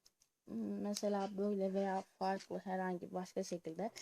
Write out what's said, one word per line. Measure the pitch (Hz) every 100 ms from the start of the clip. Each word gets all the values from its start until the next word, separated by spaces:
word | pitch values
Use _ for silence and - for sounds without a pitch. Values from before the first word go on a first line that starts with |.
| - _ _ _ -
Mesela | 226 208 202 202 208 208 202 196 196
böyle | 208 202 190
veya | 190 196 190 - -
farklı | 190 196 - 180
herhangi | 196 185 185 175 180
başka | 185 185 185
şekilde. | 190 175 165 165 165 -